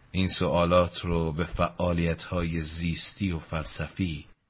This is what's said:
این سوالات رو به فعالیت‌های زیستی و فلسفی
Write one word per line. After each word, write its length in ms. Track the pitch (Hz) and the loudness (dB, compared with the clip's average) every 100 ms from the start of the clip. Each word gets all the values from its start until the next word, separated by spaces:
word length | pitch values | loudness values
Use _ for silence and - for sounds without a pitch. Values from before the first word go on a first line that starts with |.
| - | -6
این 160 | 90 92 | -2 0
سوالات 720 | - 90 80 87 90 85 - | 0 2 4 6 6 4 0
رو 340 | 87 85 82 | 0 0 0
به 100 | 78 | 0
فعالیت‌های 1160 | 85 - 87 - 90 85 85 80 - 90 85 82 | -2 0 -2 0 0 2 0 -2 -4 -2 -2 -2
زیستی 680 | 78 80 85 80 - - 98 | -4 -2 -2 -2 -4 -2 -2
و 80 | 82 | -2
فلسفی 880 | - 80 76 - 76 - 92 76 - - | -4 -6 -6 -6 -6 -4 -4 -4 -12 -20